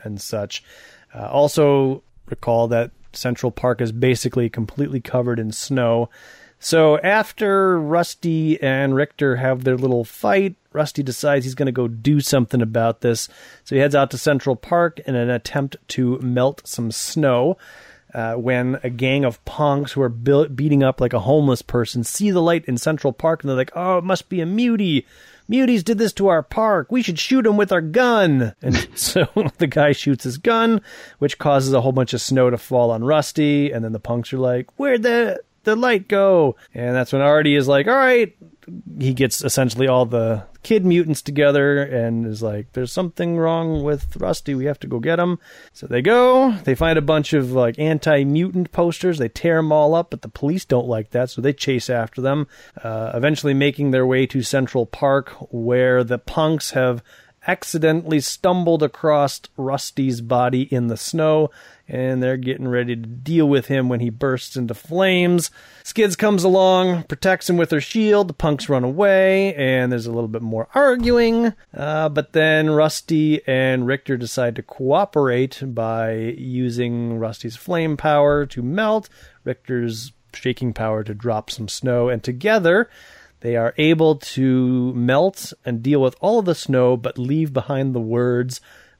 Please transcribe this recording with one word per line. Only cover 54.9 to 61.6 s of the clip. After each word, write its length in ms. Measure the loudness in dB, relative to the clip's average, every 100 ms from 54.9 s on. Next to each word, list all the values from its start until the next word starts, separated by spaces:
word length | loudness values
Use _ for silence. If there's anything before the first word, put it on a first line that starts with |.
| -2 0 0 -2 -14 -12
where 540 | -6 0 2 4 2
the 140 | 0 -4
punks 540 | -4 -2 0 0 -4
have 300 | -2 0 -2 -8 -20 _ _ -6
accidentally 720 | -6 -4 0 2 0 0 -2
stumbled 640 | -2 -2 0 2 2 2
across 580 | 0 -2 0 2 2 -4 -16 -8
Rusty's 640 | -6 -4 -6 -4 -2 -2
body 420 | -2 0 2 0
in 260 | -2 -2 -2
the 80 | -4
snow, 540 | -6 -2 2 2 0 -4